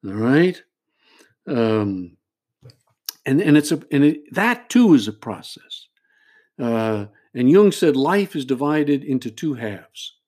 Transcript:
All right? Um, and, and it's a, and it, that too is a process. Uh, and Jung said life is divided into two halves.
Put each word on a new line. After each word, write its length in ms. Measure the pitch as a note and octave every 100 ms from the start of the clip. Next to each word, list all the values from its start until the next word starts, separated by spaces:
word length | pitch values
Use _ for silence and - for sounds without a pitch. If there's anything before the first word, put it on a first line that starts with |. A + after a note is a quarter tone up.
| G2
All 60 |
right? 500 | G2+ A2+ C#3+ F3+ F3+ _ _ _ _ _ _ _ _ -
Um, 680 | B2+ A2+ A2 G#2 F#2+ F2 _ _ _ _ _ B2 _ _ _ - _ -
and, 160 | C#3
and 160 | D3 D3+
it's 140 | D3
a, 100 | D3+ -
and 140 | C#3+
it, 300 | D3 D3 -
that 360 | C3 A3 A#3+ -
too 240 | A#3+ A#3
is 120 | C#3+ G#2
a 60 |
process. 760 | G#2+ - F#2 - - _ - _ _ _ _ _ _ _ -
Uh, 480 | A#2+ A#2 A2 G#2+ G2+ _ _
and 160 | B2 B2
Jung 220 | F3+ G#3
said 220 | - E3+
life 400 | C3 C#3+ G3 G3
is 120 | D#3 C3
divided 580 | B2+ C#3+ D3+ C#3+ C#3+
into 260 | D3 C3 A#2+
two 220 | G#2+ D#3+
halves. 640 | B2 A2+ G2 - - - _